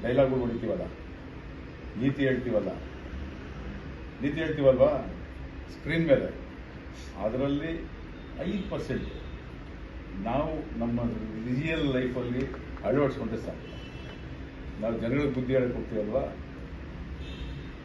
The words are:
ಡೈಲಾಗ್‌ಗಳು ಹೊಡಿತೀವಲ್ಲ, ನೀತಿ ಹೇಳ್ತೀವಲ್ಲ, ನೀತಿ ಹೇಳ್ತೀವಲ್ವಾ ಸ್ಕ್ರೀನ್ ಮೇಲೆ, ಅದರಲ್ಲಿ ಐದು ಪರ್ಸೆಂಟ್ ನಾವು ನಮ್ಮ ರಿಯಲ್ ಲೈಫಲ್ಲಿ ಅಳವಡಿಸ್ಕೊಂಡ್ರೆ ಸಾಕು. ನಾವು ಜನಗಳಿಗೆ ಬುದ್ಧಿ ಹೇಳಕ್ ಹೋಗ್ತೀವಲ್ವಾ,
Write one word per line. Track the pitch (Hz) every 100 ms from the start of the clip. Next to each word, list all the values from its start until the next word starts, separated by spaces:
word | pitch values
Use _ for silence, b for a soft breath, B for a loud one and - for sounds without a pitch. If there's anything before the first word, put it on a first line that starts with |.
ಡೈಲಾಗ್‌ಗಳು | 117 139 131 131
ಹೊಡಿತೀವಲ್ಲ, | 117 117 113 90 85 - - - - - - - - - - 104
ನೀತಿ | 139 143
ಹೇಳ್ತೀವಲ್ಲ, | 135 120 120 107 95 80 - - - - - - - - - - - - - -
ನೀತಿ | 139 151
ಹೇಳ್ತೀವಲ್ವಾ | 156 143 135 123 147 139 - - - - - - -
ಸ್ಕ್ರೀನ್ | - 147 165 165
ಮೇಲೆ, | 131 104 - - - - - - - - - 107
ಅದರಲ್ಲಿ | 123 139 147 165 170 - - - - - -
ಐದು | 175 208 -
ಪರ್ಸೆಂಟ್ | 147 - 110 - - - - - - - - - - - 95
ನಾವು | 110 135 160 151 - 113
ನಮ್ಮ | 120 120 120 - - 110 123 135
ರಿಯಲ್ | 165 160 143
ಲೈಫಲ್ಲಿ | 127 123 123 123 123 139 - - -
ಅಳವಡಿಸ್ಕೊಂಡ್ರೆ | 98 135 143 - - 117
ಸಾಕು. | - - - - - - - - - - - - - -
ನಾವು | 113 113
ಜನಗಳಿಗೆ | 113 143 139
ಬುದ್ಧಿ | 127 123
ಹೇಳಕ್ | 131 120
ಹೋಗ್ತೀವಲ್ವಾ, | 117 113 107 104 127 - - - - - - - - - - - - - - - -